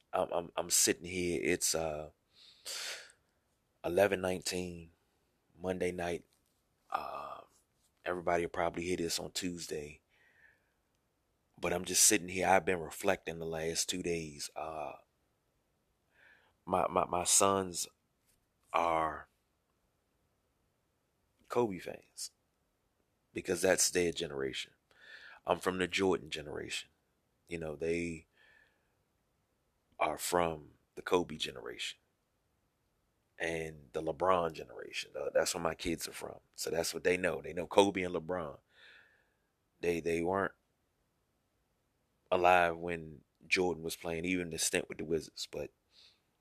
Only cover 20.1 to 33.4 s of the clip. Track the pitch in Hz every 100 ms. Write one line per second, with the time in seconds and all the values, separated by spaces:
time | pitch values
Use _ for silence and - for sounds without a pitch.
20.1 | _ _ _ _ _ _ _ _ _ _
21.1 | _ _ _ - 123 120 90 - - -
22.1 | - - - _ _ _ _ _ _ _
23.1 | _ _ - - 87 92 85 - 90 87
24.1 | 80 85 69 67 65 - _ _ _ -
25.1 | - - - - 87 - 92 90 85 95
26.1 | 90 78 78 73 - - - - _ _
27.1 | _ _ _ - 85 80 73 80 85 85
28.1 | 80 - _ - - _ _ _ _ _
29.1 | _ _ _ _ _ _ _ _ - 78
30.1 | 76 - 87 85 80 71 - _ - -
31.1 | 90 85 78 76 65 60 60 - - _
32.1 | _ _ _ _ _ _ _ _ _ _
33.1 | _ _ -